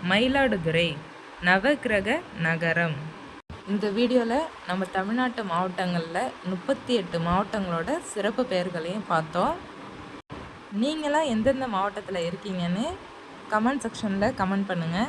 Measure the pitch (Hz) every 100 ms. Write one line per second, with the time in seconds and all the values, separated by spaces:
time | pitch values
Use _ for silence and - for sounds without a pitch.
0 | 175 196 254 277 269 208 160 160 170 143
1 | - - - - 180 185 220 294 240 208
2 | 196 294 349 - 165 165 165 165 170 139
3 | 156 - - - - - - 202 208 202
4 | 240 247 226 247 320 - - 180 185 190
5 | 190 233 254 233 202 170 185 175 180 175
6 | 165 170 254 - 180 185 - 269 - 240
7 | 180 170 165 180 202 220 185 170 170 311
8 | - 214 202 214 254 185 180 170 160 208
9 | 196 165 160 170 233 349 - - - -
10 | - - - - - - - 202 254 311
11 | 302 294 320 220 220 262 262 196 196 202
12 | 196 190 170 165 208 185 175 180 294 381
13 | - - - - - 214 226 285 233 -
14 | 220 196 208 262 190 196 196 175 165 175